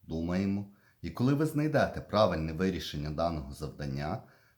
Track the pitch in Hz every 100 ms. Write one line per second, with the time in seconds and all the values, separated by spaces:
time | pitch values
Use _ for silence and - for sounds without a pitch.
0 | - 80 82 90 98 101 101 - _ _
1 | 85 - 123 143 151 147 151 131 95 -
2 | - 101 107 85 78 78 95 90 - 76
3 | 73 76 85 82 67 69 76 - 71 67
4 | 73 101 - - _